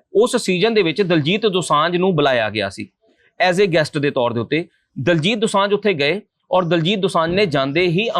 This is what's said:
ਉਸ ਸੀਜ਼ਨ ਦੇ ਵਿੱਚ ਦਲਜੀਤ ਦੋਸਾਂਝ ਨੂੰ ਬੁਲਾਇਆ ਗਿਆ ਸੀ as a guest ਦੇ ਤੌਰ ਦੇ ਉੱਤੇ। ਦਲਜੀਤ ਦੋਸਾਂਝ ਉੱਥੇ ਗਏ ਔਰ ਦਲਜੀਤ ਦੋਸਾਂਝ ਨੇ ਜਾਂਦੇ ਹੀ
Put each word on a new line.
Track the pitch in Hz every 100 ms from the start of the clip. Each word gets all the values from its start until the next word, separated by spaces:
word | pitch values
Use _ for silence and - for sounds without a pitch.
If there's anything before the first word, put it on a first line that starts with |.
| _
ਉਸ | - 240 240
ਸੀਜ਼ਨ | - 180 220
ਦੇ | 220
ਵਿੱਚ | 165 180
ਦਲਜੀਤ | 180 170 143 208 220
ਦੋਸਾਂਝ | 180 - 151 165 175
ਨੂੰ | 190 156
ਬੁਲਾਇਆ | 143 123 107
ਗਿਆ | 107 98
ਸੀ | - 101 _ _ _ _ - 180
as | 180
a | 202
guest | 165 147 151
ਦੇ | 143
ਤੌਰ | 131 120
ਦੇ | 117
ਉੱਤੇ। | 104 151 175 _ _ -
ਦਲਜੀਤ | 139 170 175 233
ਦੋਸਾਂਝ | 214 202 202
ਉੱਥੇ | 202 208
ਗਏ | 156 143 196 - _ -
ਔਰ | 185
ਦਲਜੀਤ | 170 175 165 208
ਦੋਸਾਂਝ | 185 175 165
ਨੇ | 185 208
ਜਾਂਦੇ | 143 135 156 180
ਹੀ | 170 226